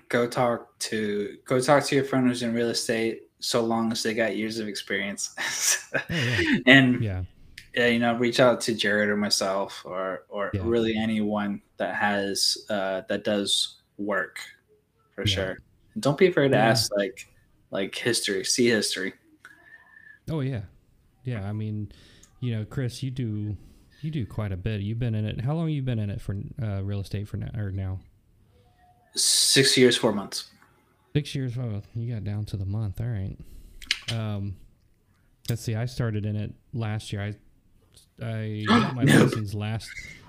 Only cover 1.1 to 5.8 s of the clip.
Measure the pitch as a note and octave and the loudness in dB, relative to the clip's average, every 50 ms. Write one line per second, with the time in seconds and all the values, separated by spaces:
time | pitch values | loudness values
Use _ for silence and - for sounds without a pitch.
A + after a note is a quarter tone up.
1.1 | G#2 G#2 G#2 - - - - - C3 B2+ B2+ D#3 D3 C#3 C#3 - D3 C#3 C3+ - | -2 -2 -4 -6 -8 -10 -4 0 0 2 4 6 6 6 4 2 2 2 2 2
2.1 | C3+ C3 B2+ B2 A#2+ A#2 A#2+ A#2 A#2 A#2 A#2 A#2 A2 - - - A2+ A2+ A2+ A#2 | 2 2 4 2 2 0 -2 -2 0 0 0 0 0 -2 -2 -2 0 0 0 -2
3.1 | A2+ - - _ _ - - - - A#2+ A2+ A2+ A2+ A2+ A2+ A2 G#2+ - - A2+ | -2 -4 -10 _ _ -8 -4 0 0 2 2 2 2 2 2 0 0 0 -2 -2
4.1 | G#2+ A#2 A2+ G#2+ G2 G#2 A2 A2 A2+ A2+ G#2+ G#2 G2 - - - G2+ G2+ G2 G2+ | 0 2 0 0 0 -2 -4 -4 -4 -4 -6 -6 -8 -8 -6 -4 -4 -2 -2 -4
5.1 | G2 - - - - - - - - - - - - - | -6 -6 -8 -8 -8 -6 -6 -6 -4 -2 0 0 0 0